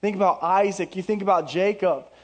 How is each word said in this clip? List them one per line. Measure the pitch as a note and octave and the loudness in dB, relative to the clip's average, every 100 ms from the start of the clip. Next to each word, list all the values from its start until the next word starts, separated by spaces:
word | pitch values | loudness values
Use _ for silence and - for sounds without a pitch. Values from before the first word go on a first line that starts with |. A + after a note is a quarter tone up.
think | G#3 G3 | -4 2
about | F#3 - | 2 2
Isaac, | E3+ F#3+ G3+ F#3+ E3+ F#3 | 2 2 2 -2 -6 -6
you | |
think | F3+ G#3 | -4 -2
about | G3 F3 D3 | 2 0 0
Jacob. | D#3+ G3+ G3+ F#3 C3+ - - | 0 0 0 -2 -2 -6 -20